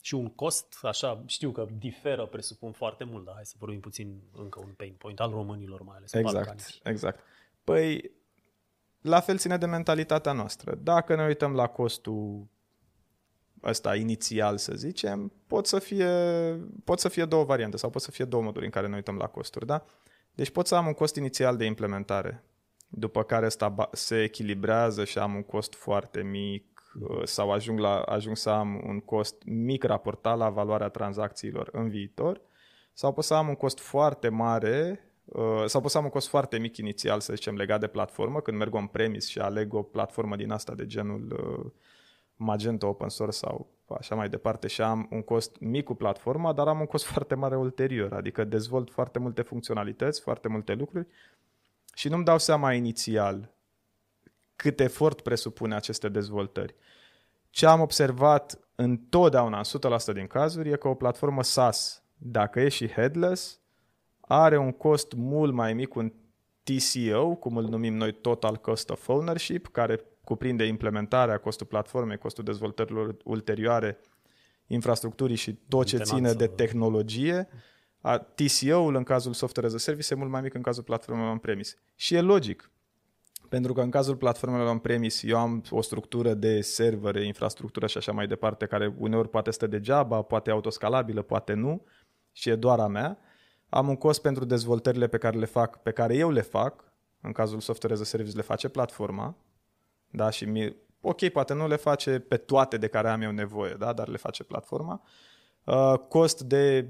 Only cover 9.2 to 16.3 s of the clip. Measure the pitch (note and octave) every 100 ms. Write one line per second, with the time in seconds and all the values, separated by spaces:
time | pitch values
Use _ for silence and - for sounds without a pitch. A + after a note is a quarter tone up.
9.2 | F3 F#3+ F3+ F3+ E3+ E3+ E3+ D#3 D#3 D#3
10.2 | D3+ C3+ G#2+ - - - D#3 E3+ E3 D#3+
11.2 | D#3 D3 C#3+ C3+ A#2+ - A#2+ - - G#2+
12.2 | G#2+ G#2 G2+ _ _ _ _ _ _ _
13.2 | _ _ _ - - A2 G2+ G#2 A2+ A2+
14.2 | - A2 G#2 G2+ - G#2 C#3 - G#3+ G3+
15.2 | G3+ - - A3 G3+ G3 G3 G3+ F3+ F3
16.2 | F3